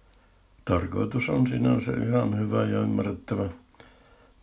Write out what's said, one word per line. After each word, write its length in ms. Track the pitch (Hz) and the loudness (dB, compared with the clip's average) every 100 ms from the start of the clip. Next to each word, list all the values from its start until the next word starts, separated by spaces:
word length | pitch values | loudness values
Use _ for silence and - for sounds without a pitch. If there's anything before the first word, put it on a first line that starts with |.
| _ - _ _ _ - | _ -20 _ _ _ -10
Tarkoitus 640 | - 90 87 95 107 127 151 | 0 0 0 -2 -2 -2 0
on 180 | 147 127 | 2 2
sinänsä 460 | 127 123 123 127 | 2 2 2 0
ihan 460 | 123 113 123 117 104 | -2 0 2 2 0
hyvä 260 | 107 110 | 0 0
ja 160 | 107 104 | 0 0
ymmärrettävä, 680 | 107 104 101 95 - 101 98 - - - - - - - - _ | 0 0 -2 -4 -4 -4 -4 -8 -20 -20 -20 -20 -20 -20 -20 _